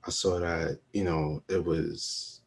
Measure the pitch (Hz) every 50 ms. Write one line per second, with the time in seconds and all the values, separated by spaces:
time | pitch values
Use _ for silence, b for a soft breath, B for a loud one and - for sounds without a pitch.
0 | - - - - - 98 90 87 87 85 85 82 82 76 - - _ _ _ 101
1 | 98 90 82 80 78 76 76 73 - _ 92 95 87 87 80 80 78 80 82 82
2 | - - - - - - - - _